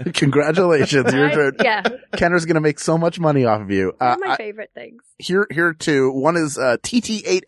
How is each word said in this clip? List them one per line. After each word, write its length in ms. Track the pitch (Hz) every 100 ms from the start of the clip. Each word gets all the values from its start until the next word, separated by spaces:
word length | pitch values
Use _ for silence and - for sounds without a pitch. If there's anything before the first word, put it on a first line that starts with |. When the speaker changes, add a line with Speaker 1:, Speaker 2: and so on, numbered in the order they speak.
| 127
Speaker 1:
<laughs> 80 |
Congratulations. 1000 | - 143 135 147 165 180 156 131 143 123
You're 120 | 131 147
Speaker 2:
Right? 100 | 151
Speaker 1:
good. 200 | 139 -
Speaker 2:
Yeah. 220 | 240 208 190 247 - -
Speaker 1:
Kenner's 300 | 175 175 165
gonna 160 | 165
make 180 | 156 147
so 180 | - 165
much 220 | 170 170
money 240 | 160 143
off 160 | 120 107
of 100 | 98
you. 220 | 98 92 -
Speaker 2:
One 120 | 123
Speaker 1:
Uh, 40 |
Speaker 2:
of 60 | -
my 120 | 381
Speaker 1:
I, 40 | -
Speaker 2:
favorite 340 | 214 214 -
things. 300 | - - 233 _ -
Speaker 1:
here, 280 | - 185 208
here 160 | 151 170
are 60 |
two. 380 | 160 - 143 131
One 240 | 135 143 175
is, 200 | 156 135
uh, 200 | 131 120
T 200 | - 240
T 220 | - 214 175
eight 180 | 185